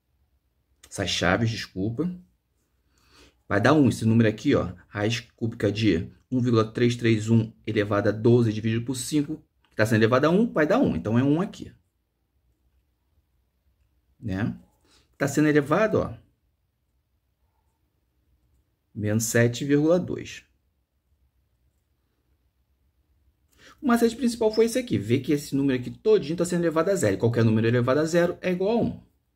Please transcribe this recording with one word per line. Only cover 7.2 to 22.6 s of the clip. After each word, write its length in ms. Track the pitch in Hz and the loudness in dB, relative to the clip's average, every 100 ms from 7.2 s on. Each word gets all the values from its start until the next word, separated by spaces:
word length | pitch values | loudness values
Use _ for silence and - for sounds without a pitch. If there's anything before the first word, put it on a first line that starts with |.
| 110 | 2
um 200 | 113 113 - - | 2 0 -6 -6
elevado 420 | 107 101 104 107 | -4 0 0 0
a 40 | |
doze 420 | 107 117 120 113 | 2 4 4 2
dividido 320 | 107 113 113 120 | -2 -2 -4 -4
por 80 | |
cinco, 500 | 123 - 151 147 156 _ _ _ | -8 -4 -4 -4 -8 _ _ _
que 40 | - | -2
tá 120 | 110 | 2
sendo 140 | 110 | 4
elevado 240 | 110 127 147 | 4 4 4
a 40 | |
um, 240 | 185 233 | 2 2
vai 140 | 160 151 | 0 2
dar 100 | 233 | 2
um. 180 | - 78 | 2 -2
Então, 220 | 104 117 | -2 0
é 60 | |
um 180 | 139 151 | 2 0
aqui. 320 | 208 - - - _ _ _ _ _ _ _ _ _ _ _ _ _ _ _ _ _ _ _ _ _ _ _ _ | -2 -8 -18 -20 _ _ _ _ _ _ _ _ _ _ _ _ _ _ _ _ _ _ _ _ _ _ _ _
Né? 360 | 113 92 110 - - _ _ _ _ - | -8 -4 -4 -6 -14 _ _ _ _ -6
Tá 100 | 143 | -4
sendo 200 | 147 151 | 0 2
elevado, 500 | 147 131 175 214 110 | 2 2 0 0 0
ó, 140 | 78 - _ _ _ _ _ _ _ _ _ _ _ _ _ _ _ _ _ _ _ _ _ _ _ _ _ _ _ | -4 -8 _ _ _ _ _ _ _ _ _ _ _ _ _ _ _ _ _ _ _ _ _ _ _ _ _ _ _
menos 300 | 117 104 107 | -8 -2 -2
sete 420 | 117 117 120 120 143 | 0 2 2 0 0
vírgula 340 | 143 156 180 | 2 2 0
dois. 460 | - - - - - _ _ _ _ _ _ _ _ _ _ _ _ _ _ _ _ _ _ _ _ _ | -2 -8 -12 -18 -20 _ _ _ _ _ _ _ _ _ _ _ _ _ _ _ _ _ _ _ _ _